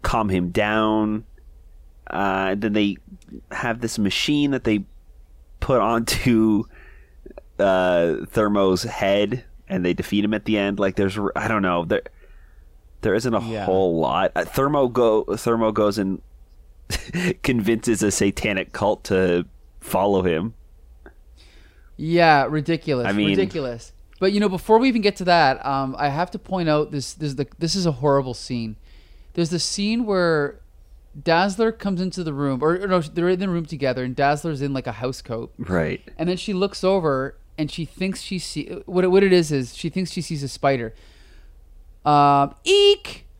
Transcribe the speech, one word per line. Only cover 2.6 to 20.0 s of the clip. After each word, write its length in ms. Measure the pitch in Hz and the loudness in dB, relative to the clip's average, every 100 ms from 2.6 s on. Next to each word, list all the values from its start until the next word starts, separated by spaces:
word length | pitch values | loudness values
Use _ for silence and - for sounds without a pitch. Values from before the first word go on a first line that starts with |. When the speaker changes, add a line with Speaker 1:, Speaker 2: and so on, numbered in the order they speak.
| 107 | -2
Speaker 1:
they 240 | 104 104 95 - - - - - | 2 0 -2 -12 -20 -20 -20 -14
have 300 | - 123 117 | -6 -4 -4
this 160 | 117 - | -4 -2
machine 540 | 101 - - 147 143 | -2 0 0 0 2
that 120 | 139 | 0
they 220 | 120 107 - - - - - - - - | 0 0 -2 -16 -20 -20 -20 -20 -20 -8
put 220 | - 127 | 0 2
onto, 800 | 104 117 117 - 127 113 110 104 - - - - - - - - - - | 2 0 -2 0 2 4 4 2 0 -12 -20 -20 -20 -20 -20 -20 -20 -2
uh, 600 | 98 92 90 87 85 67 - | 2 4 4 2 2 -2 -4
Thermo's 560 | - 104 101 95 92 | 0 2 4 2 2
head, 600 | 117 - 98 101 104 123 - - - | -2 -2 0 2 2 -2 -10 -20 -6
and 160 | 95 | -2
they 100 | 90 | -2
defeat 300 | 87 87 101 | -2 -2 0
him 100 | 101 | 0
at 120 | 107 - | -2 -2
the 120 | 107 | 0
end. 180 | 101 101 | 0 0
Like, 160 | 98 92 | -2 0
there's, 220 | 98 101 | -2 -2
r-, 140 | 101 - | -4 -4
I 120 | 110 | -2
don't 160 | 110 | 0
know, 220 | 95 87 85 | 0 0 0
there, 180 | 101 - - - - - - - - - - | -2 -4 -20 -20 -20 -20 -20 -20 -20 -20 -6
there 140 | 110 98 | -2 0
isn't 180 | 123 | 0
a 80 | 110 | -2
Speaker 2:
Yeah. 240 | 113 110 92 | -4 -6 0
Speaker 1:
whole 340 | 95 95 82 | 2 2 0
lot. 320 | 73 73 95 - | 0 0 0 -2
Uh, 100 | 87 | -4
Thermo 420 | - 139 147 131 | 0 0 2 0
go, 360 | 120 120 107 | 2 4 2
Thermo 480 | - 107 - 113 110 | 0 -4 -2 0 0
goes 260 | 107 104 104 | 2 0 2
and 240 | 95 95 - - - - - - - | -2 -4 -10 -20 -20 -20 -20 -20 -10
<laughs> 520 | - - 170 180 - | -10 -6 -4 -4 -2
convinces 600 | - 123 104 113 117 110 | -2 0 0 0 0 0
a 80 | 107 | 0
satanic 600 | - 101 - 107 95 87 | 2 0 0 -4 -4 -6
cult 300 | - 104 107 - | -2 -2 -2 0
to 400 | 95 92 87 87 - - - | 2 2 2 -2 -12 -20 -20
follow 420 | - - | -4 0